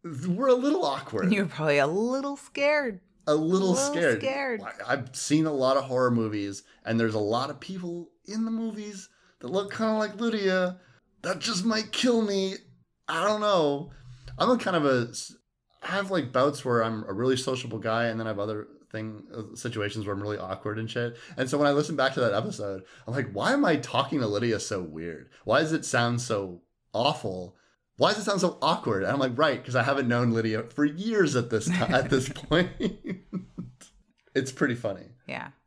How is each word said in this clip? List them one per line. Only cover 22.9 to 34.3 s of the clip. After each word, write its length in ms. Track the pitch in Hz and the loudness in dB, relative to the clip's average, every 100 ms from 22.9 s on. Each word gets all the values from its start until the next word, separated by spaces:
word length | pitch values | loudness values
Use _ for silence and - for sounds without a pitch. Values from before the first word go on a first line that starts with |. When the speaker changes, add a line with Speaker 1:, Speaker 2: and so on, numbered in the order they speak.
| - - | -16 -6
Speaker 1:
I'm 60 | |
like, 180 | 131 110 | -4 -4
"Why 220 | 98 151 | -2 0
am 120 | 277 226 | 2 2
I 120 | 151 | 2
talking 420 | - 123 139 151 | 0 -2 0 0
to 80 | 113 | 0
Lydia 320 | 101 120 104 | 0 0 0
so 220 | - 101 | -2 -6
weird? 460 | 85 78 85 78 - - | -6 -8 -10 -10 -16 -12
Why 180 | - 127 | 2 2
does 120 | 156 | 4
it 120 | 160 - | -2 0
sound 360 | 123 120 120 | 2 2 0
so 400 | 123 107 95 87 _ _ _ | 0 -2 -2 -10 _ _ _
awful? 640 | 104 131 156 107 92 90 _ _ _ _ - | 0 0 0 -4 -6 -10 _ _ _ _ 2
Why 140 | 160 | 2
does 100 | 214 | 4
it 40 | 202 | 0
sound 160 | 202 | 2
so 160 | 180 - | 0 0
awkward?" 420 | 147 170 123 98 | 0 0 0 0
And 80 | 95 | 0
I'm 80 | 139 | 0
like, 180 | 135 120 | 0 2
"Right, 260 | 151 123 | 0 0
'cause 120 | - 123 | 0 0
I 80 | |
haven't 240 | 120 139 123 | 2 2 2
known 240 | 120 123 | 2 4
Lydia 320 | 113 110 107 | 2 2 -2
for 220 | 113 - 147 | -4 0 0
years 500 | 160 214 214 160 127 | 0 0 4 4 4
at 140 | 120 | 0
this 160 | 110 - | -2 2
ti-, 80 | |
at 360 | 180 151 131 131 | 0 2 2 4
this 200 | 135 127 | 0 0
<laughs> 40 | |
point." 360 | - - 156 180 - 202 - - 185 - 190 - - - - - _ _ _ _ | -8 0 2 2 -2 -4 -4 -10 -10 -8 -10 -10 -14 -16 -18 -20 _ _ _ _